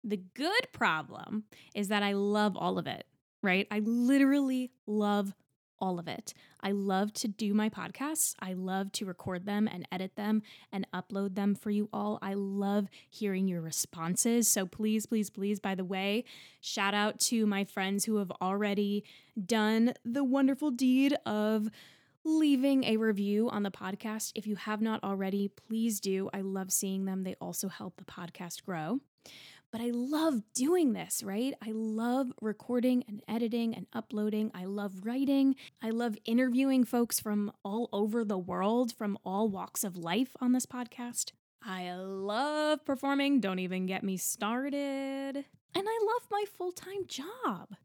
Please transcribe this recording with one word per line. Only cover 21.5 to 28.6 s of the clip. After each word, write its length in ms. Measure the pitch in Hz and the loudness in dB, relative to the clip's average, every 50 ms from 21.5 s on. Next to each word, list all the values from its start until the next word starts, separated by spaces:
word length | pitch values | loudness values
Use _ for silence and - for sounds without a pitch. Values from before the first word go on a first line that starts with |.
| 220 214 214 220 - - - - - _ _ _ _ _ _ | 2 2 0 -2 -6 -8 -20 -20 -20 _ _ _ _ _ _
leaving 600 | 311 311 311 311 294 277 254 254 277 277 269 254 | 2 4 4 6 6 6 6 6 4 4 4 4
a 100 | - 220 | 4 2
review 540 | 220 226 220 208 196 202 202 208 208 226 240 | 2 2 2 2 2 2 2 2 2 2 2
on 140 | - 208 208 | 2 -2 -2
the 80 | 202 | -2
podcast. 600 | 190 - - 185 196 208 - 220 214 220 - - - | -4 -8 -8 -8 -8 -6 -6 -8 -6 -6 -8 -6 -8
If 120 | 226 - | -8 -4
you 80 | 214 208 | -4 -6
have 260 | 185 - 214 214 208 | -4 -4 -6 -2 0
not 220 | 220 220 220 - - | 0 0 0 -2 -2
already, 460 | 196 196 190 196 190 190 202 202 202 | -2 -2 0 0 0 0 0 -2 -2
please 500 | _ - _ _ 220 226 226 233 214 196 | _ -10 _ _ -2 0 2 0 0 0
do. 300 | - 196 190 190 196 - - | -2 0 0 0 -2 -2 -4
I 60 | 196 | -6
love 320 | 190 196 190 190 190 185 | -4 -4 -4 -4 -2 0
seeing 320 | 190 - - 190 190 190 196 | 0 0 0 0 -2 -2 -2
them. 200 | 190 190 190 185 | -2 -2 -2 -4
They 120 | 185 - _ | -6 -6 _
also 260 | - 175 170 - - | -8 -8 -6 -6 -6
help 300 | 190 - - 208 185 - | -6 -8 -8 -12 -12 -12
the 80 | - 180 | -14 -20
podcast 580 | - - - 175 170 - - 180 170 - - | -18 -14 -14 -14 -14 -12 -14 -12 -12 -12 -12